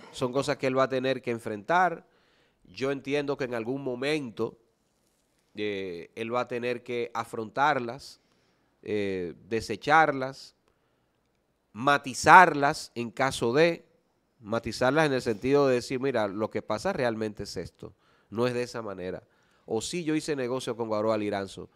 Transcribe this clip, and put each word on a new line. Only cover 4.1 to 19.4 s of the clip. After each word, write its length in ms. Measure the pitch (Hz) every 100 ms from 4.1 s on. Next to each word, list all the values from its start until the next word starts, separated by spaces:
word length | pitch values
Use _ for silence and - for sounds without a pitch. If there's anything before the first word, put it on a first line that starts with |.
| 156 123 104 113 - _ _ _ _ _ _ _ _ _
eh, 580 | 104 104 98 95 85 - -
él 180 | 113
va 80 | 123
a 60 | 120
tener 340 | 123 123 120
que 300 | - 120 113
afrontarlas, 1080 | 117 113 113 107 131 147 135 117 139 - - _ _ _ _ _ _
eh, 500 | - 104 98 92 87 - 92
desecharlas, 1040 | 113 107 104 143 160 151 135 131 139 - _ _ _ _ _ _ _ _ _ _ _ _
matizarlas 1200 | 104 139 143 131 117 156 180 170 147 143 156 - 120
en 160 | 117
caso 420 | - 135 - 117
de, 320 | 139 170 165 - _ _ _ _ _
matizarlas 680 | 104 113 117 - 127 151 156
en 80 |
el 80 | 131
sentido 460 | 120 104 131 143 139
de 80 | 123
decir, 240 | 117 127
"Mira, 280 | 135 120 104
lo 220 | 98 107
que 140 | 107
pasa 280 | - 107 190
realmente 520 | 185 123 110 110 104
es 120 | 101 95
esto, 360 | 82 - 85 - _ _ -
no 160 | 104 123
es 80 | 120
de 80 |
esa 180 | 123 120
manera. 420 | 107 92 90 87 - _